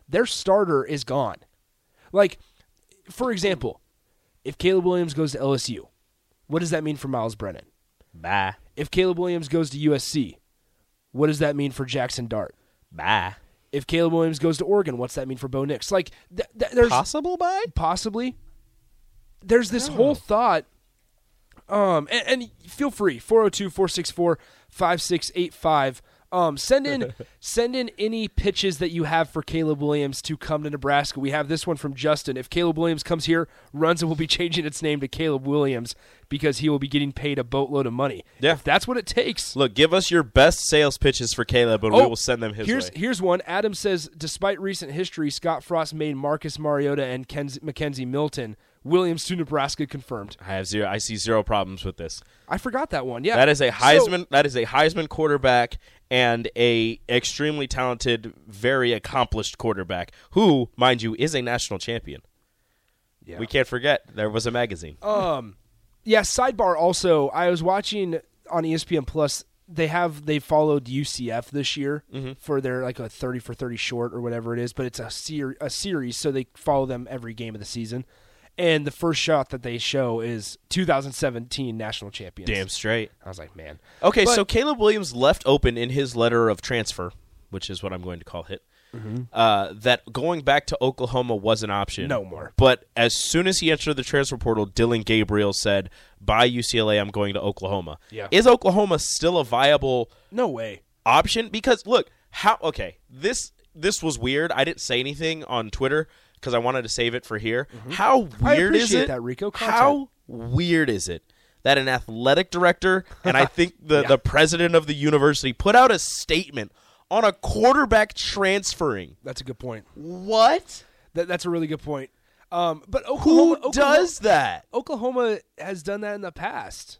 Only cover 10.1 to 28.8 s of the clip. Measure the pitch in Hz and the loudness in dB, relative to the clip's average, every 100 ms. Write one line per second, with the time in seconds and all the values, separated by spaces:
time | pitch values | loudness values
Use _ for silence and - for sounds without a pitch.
10.1 | 151 107 - _ _ _ _ _ _ _ | -4 -4 -8 _ _ _ _ _ _ _
11.1 | 123 151 147 151 143 143 127 131 117 123 | 0 0 2 0 0 -4 -4 -6 -4 -4
12.1 | - 120 110 92 - _ _ _ 80 82 | -6 -6 -6 -6 -12 _ _ _ -8 0
13.1 | 104 90 - _ _ _ 143 135 165 170 | 0 0 -8 _ _ _ -8 -2 0 2
14.1 | 165 165 151 165 147 170 202 165 123 127 | 2 0 0 0 0 0 0 0 -4 -6
15.1 | - 131 127 131 135 139 135 - 190 175 | -8 -8 -8 -6 -4 -4 -4 -2 -2 -2
16.1 | - _ 180 - 220 - 247 233 240 - | -10 _ -12 -10 -6 0 4 6 4 2
17.1 | 302 320 359 349 381 427 - 160 180 220 | -4 -4 -2 -2 -2 -4 -2 -2 -2 -4
18.1 | 214 254 247 - - _ _ _ _ _ | -4 -6 -8 -18 -20 _ _ _ _ _
19.1 | _ _ _ 190 233 214 233 277 269 269 | _ _ _ 2 2 2 -2 -2 2 2
20.1 | 277 - 208 240 165 - _ _ _ _ | 2 -2 0 2 0 -2 _ _ _ _
21.1 | _ _ _ _ - - 202 196 165 147 | _ _ _ _ -20 -4 0 2 2 0
22.1 | 233 214 254 233 _ 175 - 277 - 202 | -4 -2 -2 -4 _ -20 -4 -4 0 -2
23.1 | 120 - 226 208 - 196 - 185 - 165 | -2 2 4 4 2 -4 -2 -2 -2 -6
24.1 | - 175 160 - _ _ - 175 175 - | 0 0 0 -4 _ _ -2 0 0 0
25.1 | 175 - 185 180 - 165 151 135 127 - | -2 -2 -4 -6 -4 0 2 2 -4 -14
26.1 | _ _ 180 170 139 - 269 277 277 165 | _ _ 0 0 -2 2 2 2 -4 -6
27.1 | - - _ - - 240 254 240 - 208 | -10 -20 _ -6 -2 -2 -2 -6 -4 -4
28.1 | 226 214 - 202 196 196 147 | -2 -4 -2 -2 0 -2 -2